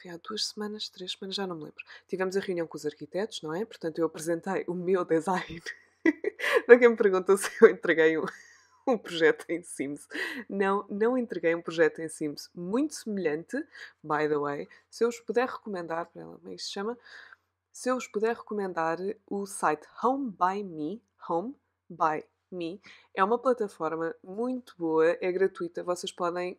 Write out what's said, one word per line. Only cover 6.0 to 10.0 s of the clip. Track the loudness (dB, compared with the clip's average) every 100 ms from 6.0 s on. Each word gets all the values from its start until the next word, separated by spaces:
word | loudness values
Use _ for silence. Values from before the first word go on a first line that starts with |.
| 0
<laughs> | 0 -6 -4 2 2 10
Para | 12
quem | 12
me | 6
perguntou | 4 4 4 4
se | 2 8
eu | 8
entreguei | 8 2 4 4 4
um, | -2 -10 -20 -20
<laughs> | _ _ -2
um | -2
projeto | -2 2 4 4 -2
em | -6
Sims. | -6 -8 -8 -8